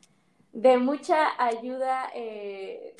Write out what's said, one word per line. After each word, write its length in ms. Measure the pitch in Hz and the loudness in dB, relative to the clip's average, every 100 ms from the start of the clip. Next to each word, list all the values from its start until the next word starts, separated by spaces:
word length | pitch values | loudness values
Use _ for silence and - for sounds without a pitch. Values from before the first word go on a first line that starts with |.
| _ _ _ _ _ | _ _ _ _ _
de 260 | 233 254 247 | 2 6 6
mucha 640 | 254 285 - 311 302 - | 4 0 2 2 2 2
ayuda, 680 | 247 226 247 254 262 262 262 | 0 -2 -6 -4 -2 -2 -6
eh, 840 | 240 226 214 202 196 190 - - - | -8 -10 -10 -10 -10 -10 -12 -16 -12